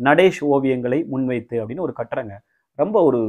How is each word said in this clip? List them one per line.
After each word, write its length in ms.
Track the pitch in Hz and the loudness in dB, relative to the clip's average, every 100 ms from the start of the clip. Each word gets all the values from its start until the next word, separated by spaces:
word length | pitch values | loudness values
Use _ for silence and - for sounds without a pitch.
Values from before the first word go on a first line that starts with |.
நடேஷ் 360 | 131 156 185 180 | 2 4 4 2
ஓவியங்களை 680 | 147 139 135 127 123 135 170 | 0 0 0 -2 -2 -2 -2
முன்வைத்து 600 | 131 127 123 117 117 107 | -4 -2 -4 -4 -6 -6
அப்படின்னு 140 | 151 | -6
ஒரு 120 | 160 120 | -8 -8
கட்டுரைங்க. 400 | 113 - 113 98 _ _ _ | -8 -8 -10 -12 _ _ _
ரொம்ப 280 | - 160 214 | -4 0 2
ஒரு, 160 | 160 123 | 4 4